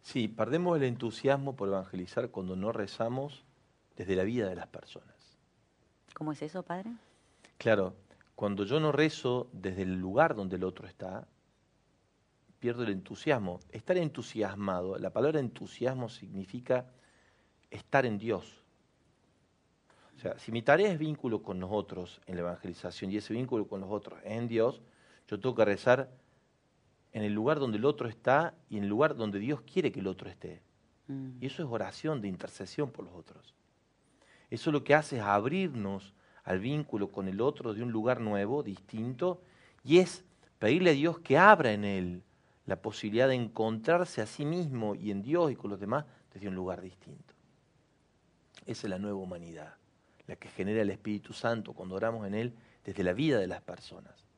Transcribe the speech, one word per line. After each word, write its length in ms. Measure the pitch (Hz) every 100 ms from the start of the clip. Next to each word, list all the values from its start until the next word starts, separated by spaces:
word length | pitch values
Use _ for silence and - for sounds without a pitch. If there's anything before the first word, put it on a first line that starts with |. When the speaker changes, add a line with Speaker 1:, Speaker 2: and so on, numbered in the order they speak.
Speaker 1:
Sí, 280 | - 135 110
perdemos 480 | 110 110 156 180 165
el 60 |
entusiasmo 720 | 131 120 123 104 135 139 139 131
por 100 | 101
evangelizar 600 | 98 95 95 90 - 123
cuando 260 | - 92 92
no 160 | 101
rezamos 720 | 117 98 - 117 127 143 143 - _ _ _ _ -
desde 180 | 90 92
la 80 |
vida 240 | 92 120 98
de 80 | 90
las 120 | -
personas. 720 | - - - - _ - _ _ _ _ _ _ _ _
Speaker 2:
¿Cómo 180 | - 151
es 100 | 147
eso, 220 | 151 185
padre? 260 | 175 175 208 233 _ _ _ _ - _
Speaker 1:
Claro, 380 | 120 107 92 - _ - _
cuando 300 | - 104 98
yo 160 | 101 147
no 140 | 156
rezo 560 | 139 156 - 131 123 123
desde 300 | - 95 92
el 180 | 92 92
lugar 360 | 92 104 160 117
donde 200 | 95 90
el 80 |
otro 240 | 92 - 101
está, 400 | - 92 95 - _ _ _ _ _ _ _ _ _ _ _ _ _
pierdo 240 | 120 117
el 60 | 117
entusiasmo. 720 | 98 90 107 - 135 95 90 -
Estar 260 | 113 - 180
entusiasmado, 1000 | 160 151 113 110 101 95 101 90 92 95
la 160 | 92
palabra 260 | 107 135 156
entusiasmo 680 | 127 - 98 - 123 131 117
significa 800 | - 95 98 92 123 123 127 123 - _ _ _ _ _ _ _
estar 340 | 110 - 143 127
en 120 | 104
Dios. 440 | 110 98 - - _ _ _ _ _ _ _ _ _ _ _ _ _ _ - -
O 20 |
sea, 180 | 90 -
si 140 | -
mi 100 | 113
tarea 300 | 117 151 208
es 80 | 165
vínculo 420 | 156 147 127 107
con 160 | 104 92
nosotros 640 | 92 104 98 95 90 - -
en 100 | 90
la 60 |
evangelización 720 | 87 87 95 85 104 - 98
y 20 | 104
ese 180 | -
vínculo 320 | 110 127 120 98
con 140 | 101
los 100 | 95
otros 300 | 104 101 90 -
es 80 |
en 160 | 113 120
Dios, 320 | 113 117 - - _ - - -
yo 100 | 104
tengo 160 | 127 117
que 80 |
rezar 480 | 104 98 - 127 135 - _ _ _ _ _ _ _ _ _
en 100 | 113
el 80 | 104
lugar 280 | 104 117 151
donde 180 | 135 107
el 80 | 127
otro 240 | 147 120
está 440 | 107 - 139 165 - _
y 60 | 107
en 80 |
el 60 | 101
lugar 260 | 104 151 123
donde 240 | 110 98
Dios 220 | 110 147
quiere 320 | - 185 147
que 80 | 92
el 60 | 95
otro 220 | 92 95
esté. 320 | - 101 85 _ _ _ _ -
Speaker 2:
Mm. 300 | 135 131 127
Speaker 1:
Y 60 | 131
eso 180 | 139
es 60 | 151
oración 500 | 113 95 - 156 147
de 80 | 101
intercesión 640 | 90 - - 95 - 143
por 140 | - 92
los 80 | 90
otros. 400 | 80 78 - _ _ _ _ _ _ _ _ - _
Eso 200 | 120 -
lo 100 | 147
que 120 | 135 147
hace 200 | 151 127
es 80 |
abrirnos 920 | 101 101 113 180 190 127 98 98 - _ _ -
al 160 | - 92
vínculo 500 | 110 147 147 110 98
con 200 | - 95
el 100 | 98
otro 340 | 127 147 120
de 100 | 104
un 80 | 120
lugar 260 | 110 110 123
nuevo, 440 | 110 104 101 143
distinto, 760 | 139 95 - 113 117 127 175 175 - - - _
y 180 | 123 165
es 260 | 180 - - _ - _
pedirle 320 | 107 156 185
a 40 |
Dios 260 | 143 156 170
que 180 | - 139
abra 340 | 196 202 131
en 140 | 104 104
él 380 | 98 90 90 - _ _ _ -
la 140 | 95
posibilidad 440 | 113 104 110 107 135
de 60 |
encontrarse 880 | 127 113 110 110 110 110 170 175 -
a 60 | 107
sí 180 | - 147
mismo 480 | 170 165 127 107
y 160 | 101 104
en 140 | 98
Dios 280 | 107 170 165
y 40 | 123
con 160 | 104
los 80 | 98
demás 260 | 101 131 151 - _
desde 160 | 95 101
un 60 |
lugar 280 | 92 92 87
distinto. 520 | 92 - - 71 - - _ _ _ _ _ _ _ _ _ _ _ - -
Esa 180 | 113 107
es 60 |
la 80 | 92
nueva 180 | 104 101
humanidad, 560 | 95 90 85 82 78 - _ _ _ _ -
la 80 | -
que 140 | -
genera 340 | - 98 107
el 80 | 104
Espíritu 420 | 85 - 104 -
Santo 400 | - 117 117 104
cuando 220 | - 92 95
oramos 320 | 113 117 101
en 80 | 104
él 180 | 120 120 - _ -
desde 180 | 95
la 100 | 90
vida 260 | 95 156 127
de 80 | 92
las 140 | 87
personas. 680 | - 87 - - - - _